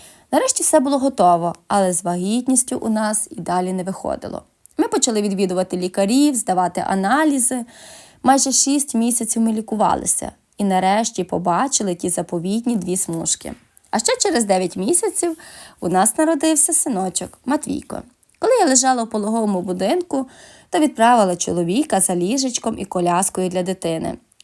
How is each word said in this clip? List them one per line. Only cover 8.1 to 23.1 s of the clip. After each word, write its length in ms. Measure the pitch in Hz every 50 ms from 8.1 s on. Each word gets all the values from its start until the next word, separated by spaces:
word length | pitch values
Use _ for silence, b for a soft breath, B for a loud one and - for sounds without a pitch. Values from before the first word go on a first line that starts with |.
| B B -
Майже 300 | 247 269 277 - 269 254
шість 420 | - - 269 277 294 285 - -
місяців 480 | 226 226 240 240 - 233 214 - 226 226
ми 100 | 226 220
лікувалися 800 | 220 220 - 220 208 208 170 - - - - - - - - - - _ _ _ -
і 60 | 202
нарешті 600 | 196 185 185 185 190 196 214 233 220 - - 185
побачили 680 | 175 - 175 175 180 170 175 247 277 269 - 220 196 175
ті 140 | 170 - 180
заповітні 680 | 175 - 170 - - 175 160 185 202 226 233 247 240
дві 200 | 208 175 180 180
смужки. 560 | 190 - - 165 165 160 165 - - - - - - _ _ _ - _ _
А 80 | - 226
ще 180 | - - 480
через 280 | 494 - 415 330 247 226
дев'ять 320 | 202 190 185 185 175 -
місяців 640 | 185 185 220 349 349 - 415 - - - 349 320 311 B B B B B B B B
у 80 | - 180
нас 300 | 180 185 196 220 - -
народився 540 | 311 311 330 285 320 320 320 294 - - 320
синочок 680 | - - 320 240 180 190 185 180 - 180 - - - _
Матвійко. 580 | - 294 294 - - - - - - - - - - _ _ _ _ _ _
Коли 140 | - 427 523 480
я 60 | 381
лежала 360 | 302 262 262 254 262 254 247 226
у 40 |
пологовому 560 | 226 - 214 202 208 220 226 220 208 202 180 175
будинку, 640 | 190 180 180 190 202 311 370 349 - - 269 262 262 B B B B B B B B
то 80 | - 359
відправила 580 | 302 285 - - 226 233 247 233 208 185 175
чоловіка 640 | 175 - - 180 175 175 170 185 247 302 - - 190
за 160 | 190 - 180
ліжечком 640 | 175 175 185 240 277 269 254 233 - - 226 220 -
і 60 | 175
коляскою 640 | - - 185 175 175